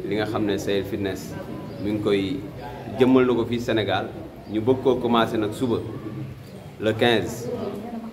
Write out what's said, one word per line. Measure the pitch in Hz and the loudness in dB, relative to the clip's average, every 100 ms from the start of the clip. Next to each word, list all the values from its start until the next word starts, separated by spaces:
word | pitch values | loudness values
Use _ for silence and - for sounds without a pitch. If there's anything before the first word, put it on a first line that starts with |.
| 95 | -2
li | 104 | -2
nga | 107 | 0
xam | 107 101 | 0 0
ne | 98 | 0
Sahel | 104 101 | 0 0
Fitness | 95 101 98 90 - - - - - - | 0 -2 -2 -4 -8 -10 -10 -10 -10 -6
mi | 98 | -2
ngi | 107 | 0
koy | 104 101 95 95 - - - - - 101 | 2 2 2 -4 -8 -10 -12 -10 -6 4
jëmmal | 127 131 127 | 8 8 6
na | |
ko | 117 110 | 4 2
fii | 117 | 0
Sénégal. | 117 110 98 92 113 - - - - | 2 2 2 0 -2 -8 -12 -14 -4
Ñu | 107 | 0
bëgg | 113 131 | 2 4
koo | 135 123 | 4 2
commencé | 120 117 113 113 | 4 4 4 2
nag | 104 | -2
suba, | - 127 95 - - 110 - - - - - - - | -2 0 0 -2 -8 -10 -10 -10 -12 -16 -16 -16 -2
le | 107 | 0
quinze. | 110 120 110 87 - - - - - - 226 - | 4 4 4 0 -6 -6 -6 -6 -8 -10 -10 -12